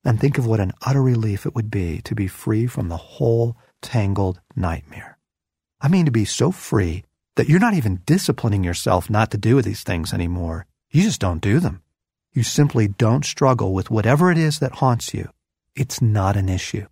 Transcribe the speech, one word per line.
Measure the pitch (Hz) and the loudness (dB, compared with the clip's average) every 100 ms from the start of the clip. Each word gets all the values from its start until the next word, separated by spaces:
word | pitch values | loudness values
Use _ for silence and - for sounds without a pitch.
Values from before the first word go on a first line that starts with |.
And | 143 113 | 0 2
think | 139 139 | 2 0
of | |
what | 117 110 | 0 0
an | 95 - | 0 -4
utter | - 139 | -2 2
relief | 131 120 110 101 - | 2 2 -2 -4 -4
it | |
would | 117 107 | -6 -4
be | 101 87 80 | -4 -4 -6
to | - | -6
be | 107 95 | -4 -4
free | - - 110 120 | -6 -4 -2 -2
from | - 90 | -4 -6
the | 85 | -8
whole | - - 120 117 117 117 _ _ | -12 -2 0 2 0 -4 _ _
tangled | - 120 98 98 95 87 _ | -4 0 0 0 -2 -4 _
nightmare. | - 87 78 - - - _ _ _ _ _ _ _ | -6 -4 -4 -10 -20 -20 _ _ _ _ _ _ _
I | 139 | 2
mean | 185 | 2
to | 156 | 2
be | 117 101 | 2 -2
so | - 135 | 0 -2
free | - - - 87 90 - _ _ - | -2 -2 0 0 -4 -12 _ _ -2
that | 123 | 4
you're | 175 | 4
not | 240 | 4
even | 190 110 92 | 2 -2 -4
disciplining | - 180 - 123 117 101 | 0 0 2 -2 0 0
yourself | 87 90 - 92 - | 0 -2 2 0 2
not | 107 110 | 0 0
to | 104 | 0
do | 110 135 | 2 2
these | 104 - | 2 -6
things | - 87 80 | -6 -4 -2
anymore. | 101 87 87 82 82 - _ _ | -4 -2 -4 -4 -6 -10 _ _
You | 147 | 2
just | 208 - | 2 0
don't | 95 82 | -2 0
do | 101 127 | 2 2
them. | 170 - _ _ _ _ _ | 0 -6 _ _ _ _ _
You | 127 | -4
simply | 113 - 143 123 104 | -2 2 2 4 0
don't | 101 110 131 | 2 2 2
struggle | 147 - 135 120 98 | -2 2 2 2 0
with | 95 - | -2 -2
whatever | 110 110 147 180 | 0 2 4 4
it | 165 | 2
is | 156 147 | 0 -2
that | 135 | -4
haunts | - 135 120 - | 0 0 0 -4
you. | 101 - _ _ _ _ | -8 -10 _ _ _ _
It's | - 131 - | -6 -6 0
not | 120 104 95 98 | 2 2 2 0
an | 95 | 0
issue. | 92 - - 101 | -2 -4 -8 -10